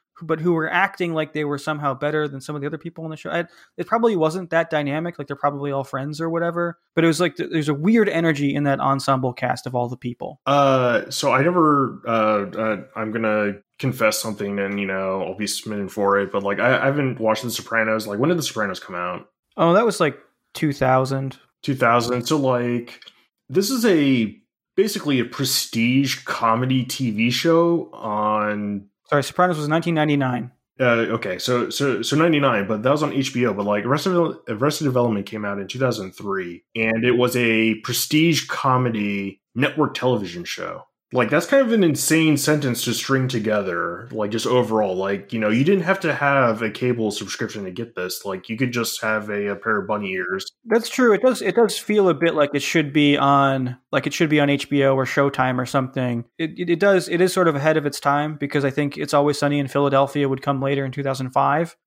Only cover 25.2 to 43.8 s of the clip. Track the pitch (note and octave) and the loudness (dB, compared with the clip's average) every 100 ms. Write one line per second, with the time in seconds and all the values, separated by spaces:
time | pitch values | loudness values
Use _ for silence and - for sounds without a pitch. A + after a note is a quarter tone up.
25.2 | A#2 - C3+ - - A2+ A#2 C3 C3+ - | 0 -2 -2 -2 -2 0 2 2 2 -2
26.2 | - - A2+ A2+ B2+ C3 B2 - B2 G#2 | -6 -2 2 2 2 0 -2 -4 -4 0
27.2 | A#2+ B2 E3 E3 E3+ E3+ - - G#2+ G#2+ | 0 2 2 4 4 0 -4 -10 -6 -2
28.2 | G#2+ G#2+ G#2 G#2 G#2 G2+ G2 _ _ C#3+ | 0 0 0 -2 -4 -6 -10 _ _ -2
29.2 | C3 - F3+ D#3 D3 E3 E3+ D#3+ D3+ C#3+ | 0 0 0 0 -2 -2 0 0 2 2
30.2 | C3 B2 B2+ - _ - B2 A#2 A2+ A2 | 0 -2 -8 -16 _ -2 2 2 2 -2
31.2 | G2+ F2+ - B2 G#2+ - C#3 G#2+ A#2 C#3 | -4 -4 -2 0 -2 -2 -2 -2 0 2
32.2 | E3+ D3 C#3 A2 G2 G#2+ B2+ D3+ D3 C3+ | 4 4 2 0 -2 -2 0 0 0 -2
33.2 | C3 A#2+ A#2+ G2+ G#2 G#2 A2+ D3 F#3+ F3 | -2 0 0 0 -2 -2 0 -2 0 0
34.2 | D#3 - - G#2+ C#3+ D3 D3 B2+ A#2+ G#2 | 0 -4 -8 -2 -2 0 0 2 2 0
35.2 | G2 G#2+ G#2 G2+ F#2+ B2 C3 G#2+ F#2+ - | -4 -8 -6 -6 -8 -2 -2 -2 -8 -10
36.2 | G2+ F#2+ F2 F2 _ A2+ A2+ A2+ B2 A#2+ | -6 -4 -6 -12 _ -4 -2 2 2 2
37.2 | B2 B2 A#2 A2 A2+ G#2+ - A2+ - D3+ | 2 2 2 2 2 0 -4 -4 0 2
38.2 | E3+ C#3 - - C3+ B2+ B2 G#2+ G#2 G2+ | 4 2 -2 -2 0 2 0 -2 -4 -4
39.2 | G2 - _ A#2 C#3+ D#3 D3 - B2+ A#2 | -6 -10 _ -2 -2 0 -2 0 0 0
40.2 | F#2 F2 F2 - F2+ F2 - _ _ B2+ | -4 -10 -10 -10 -10 -12 -16 _ _ 0
41.2 | A2+ D3+ E3+ C#4 B3 A3+ E3+ B2+ - D#3+ | 2 0 2 2 4 4 4 2 2 2
42.2 | D#3+ C#3 D3+ D3+ C#3 A#2 A#2+ A2+ - C3+ | 4 2 2 2 0 -2 -2 -4 0 0
43.2 | C3 B2 G#2 G#2 F#2+ E2+ | 0 -2 0 0 -2 -4